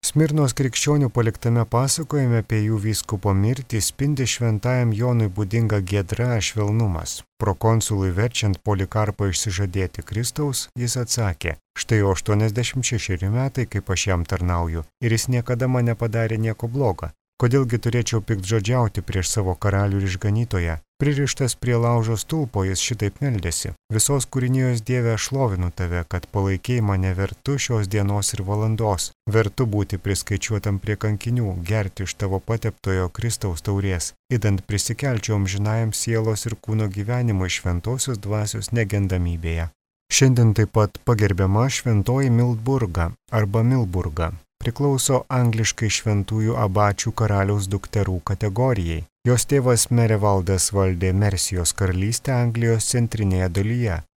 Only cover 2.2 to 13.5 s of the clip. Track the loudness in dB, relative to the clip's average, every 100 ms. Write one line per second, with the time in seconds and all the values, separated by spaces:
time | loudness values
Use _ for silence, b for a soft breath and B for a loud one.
2.2 | 2 0 0 0 0 0 0 -2 -2 -2
3.2 | 0 2 2 0 -4 -2 -2 -2 -2 0
4.2 | -2 0 0 0 0 0 2 0 0 2
5.2 | 0 0 -2 0 2 0 0 -2 0 -2
6.2 | 0 0 -2 -2 0 2 0 -2 -6 -12
7.2 | -14 _ -2 0 2 2 2 0 0 0
8.2 | -2 0 -2 -2 -2 -2 0 0 -2 0
9.2 | -2 -2 -4 -2 -2 -2 -4 -6 -8 -4
10.2 | -4 -2 -2 -2 -6 -4 -4 -2 -4 -2
11.2 | -2 -2 -4 -6 _ -12 0 2 4 2
12.2 | 2 2 2 0 -2 -2 -2 -4 -2 -2
13.2 | 0 0 -2